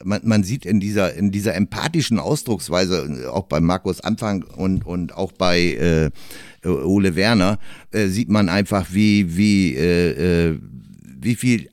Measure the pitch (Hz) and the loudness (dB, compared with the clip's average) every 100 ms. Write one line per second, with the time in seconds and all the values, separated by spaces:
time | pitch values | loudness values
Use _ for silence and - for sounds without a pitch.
0 | - 104 110 107 92 131 87 104 98 104 | -4 -2 2 2 2 -2 0 0 2 0
1 | 90 69 101 101 110 87 101 - 151 165 | 0 0 -2 0 -2 0 -2 -2 -2 -2
2 | - 214 80 147 - 98 - 87 92 90 | 0 0 0 -2 -2 -6 -2 0 0 0
3 | 71 65 64 69 - 73 82 92 98 90 | -4 -8 -6 -6 -2 0 2 0 -2 -4
4 | - 107 110 98 - - 92 95 101 90 | -4 -4 -2 -4 -6 -6 -2 -2 -4 -8
5 | 85 85 95 - 92 87 87 60 85 80 | -8 -6 -6 -2 2 4 2 2 2 4
6 | 78 - - - - - 90 76 76 98 | 2 -2 -16 -18 -20 -10 -4 -2 0 2
7 | 95 82 104 113 90 107 - - - 107 | 2 2 2 4 2 0 -6 -14 -8 -2
8 | 101 95 120 104 98 98 98 101 87 92 | -2 -2 0 2 2 0 0 -2 0 2
9 | 107 104 90 85 107 98 90 64 85 87 | 4 4 2 2 2 4 2 2 0 2
10 | 87 65 90 85 82 78 50 64 53 - | 2 0 0 2 2 -2 -8 -18 -20 -20
11 | - 67 110 117 127 113 - | -20 -8 -4 0 0 0 -2